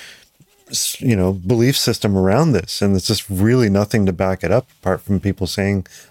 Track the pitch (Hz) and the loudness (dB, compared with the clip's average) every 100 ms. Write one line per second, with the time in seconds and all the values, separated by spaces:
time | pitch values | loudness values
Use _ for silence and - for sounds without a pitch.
0 | - - _ _ _ _ _ - - - | -20 -20 _ _ _ _ _ -8 -6 -4
1 | 127 104 92 98 87 120 120 139 - 113 | 0 2 2 0 0 2 2 2 -2 -2
2 | 107 98 92 107 160 107 - - 104 98 | 0 2 2 4 2 0 -2 -2 0 0
3 | - 107 - 92 104 127 110 98 104 113 | 0 -4 -4 0 2 4 2 2 0 0
4 | 95 87 95 95 85 110 - _ 95 92 | 0 0 -2 -2 0 0 -2 _ -4 -4
5 | - 95 101 92 90 - 98 101 - - | -2 -2 -2 -4 -4 -2 -2 -2 -6 -14
6 | - | -12